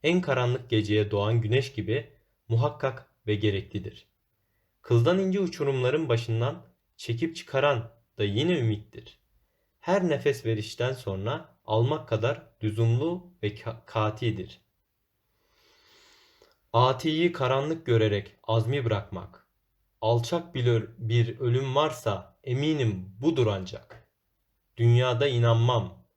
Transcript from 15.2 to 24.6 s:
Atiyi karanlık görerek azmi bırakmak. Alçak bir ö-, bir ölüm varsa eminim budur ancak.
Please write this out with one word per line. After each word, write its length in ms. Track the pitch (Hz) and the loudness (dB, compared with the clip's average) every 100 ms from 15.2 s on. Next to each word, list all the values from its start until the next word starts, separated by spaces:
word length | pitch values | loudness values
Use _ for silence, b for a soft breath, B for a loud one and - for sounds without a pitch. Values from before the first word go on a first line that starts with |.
| _ b b b b b b b b b b b b b _ | _ b b b b b b b b b b b b b _
Atiyi 580 | 117 127 127 160 156 175 | 2 2 2 -2 0 0
karanlık 540 | 170 127 135 147 160 - | 0 0 0 -2 -6 0
görerek 500 | 113 110 101 101 _ | 2 4 0 -4 _
azmi 420 | - 113 113 143 117 | -2 0 0 -2 0
bırakmak. 640 | 104 - 92 90 - _ _ _ _ _ _ | -2 -4 -12 -14 -20 _ _ _ _ _ _
Alçak 540 | 110 120 117 170 170 131 | 0 2 0 -4 -4 -2
bir 100 | 120 | 2
ö-, 300 | 117 104 - | 2 -2 -10
bir 420 | 113 117 113 - | 0 2 2 0
ölüm 360 | 123 123 135 131 | 0 0 2 2
varsa 640 | 151 - 113 98 - _ | 0 -2 -4 -4 -8 _
eminim 720 | - 127 151 151 117 95 92 107 | -6 -2 0 0 0 -2 -10 -2
budur 260 | 143 139 110 | 0 2 0
ancak. 600 | 98 92 - - - _ _ _ _ _ _ | 0 -6 -12 -16 -20 _ _ _ _ _ _